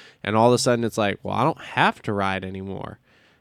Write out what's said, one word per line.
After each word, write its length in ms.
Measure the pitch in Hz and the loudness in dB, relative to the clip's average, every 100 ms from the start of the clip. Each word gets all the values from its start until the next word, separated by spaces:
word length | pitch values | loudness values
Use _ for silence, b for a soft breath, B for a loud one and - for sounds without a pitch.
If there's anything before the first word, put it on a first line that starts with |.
| B B | B B
and 140 | 98 110 | 0 4
all 100 | 120 | 6
of 60 | |
a 40 | 120 | 6
sudden 260 | 127 120 113 | 2 2 0
it's 120 | - | 0
like, 220 | 101 95 | -2 -2
"Well, 120 | - 101 | -4 -2
I 80 | |
don't 160 | 139 - | -2 -2
have 400 | - - 180 - | -6 0 0 0
to 100 | - | -6
ride 320 | 101 98 95 95 | -2 -2 -4 -6
anymore. 540 | 95 98 98 - - b b b b | -10 -10 -10 -12 -14 b b b b